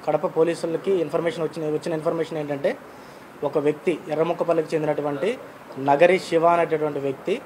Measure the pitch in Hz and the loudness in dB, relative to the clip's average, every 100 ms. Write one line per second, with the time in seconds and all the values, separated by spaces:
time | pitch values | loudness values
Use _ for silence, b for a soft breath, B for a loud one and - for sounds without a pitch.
0 | - 151 180 160 165 165 170 165 196 190 | 0 0 0 2 2 2 -2 -4 0 0
1 | 156 165 165 165 156 165 151 151 180 160 | 0 0 -2 -2 -4 -4 -4 -2 -2 -2
2 | 156 165 156 160 147 143 180 269 - B | -2 -2 -4 -4 -4 -2 -2 -4 -12 B
3 | B B B - 143 151 147 147 - 151 | B B B -6 -2 0 0 0 -2 -2
4 | - 151 165 170 170 165 151 160 151 151 | -4 -2 0 0 0 0 0 -2 0 -2
5 | 147 143 190 254 - - - - 139 143 | -2 -2 -4 -4 -10 -18 -16 -6 2 6
6 | 175 185 - 165 165 170 160 156 151 143 | 6 6 2 4 4 4 2 0 0 -2
7 | 139 135 - 226 | -4 -4 -4 -6